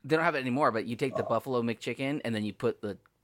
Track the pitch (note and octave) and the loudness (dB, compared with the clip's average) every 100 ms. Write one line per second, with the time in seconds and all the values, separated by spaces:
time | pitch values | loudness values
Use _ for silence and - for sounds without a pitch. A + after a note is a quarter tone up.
0 | C3 D#3+ E3 D3+ B2+ B2 C#3+ A2 G#2+ A#2+ | 0 2 2 2 0 4 4 2 -2 -2
1 | C#3 A2 - A2+ C#3 B2 A#2 A2 - A#2+ | -2 -2 0 0 2 0 0 -2 -4 -4
2 | C3+ D3 A#2 A2 G#2 G2 A#2+ - G#2 F#2 | -2 -2 -2 -2 -2 0 -2 0 -4 -8
3 | _ _ | _ _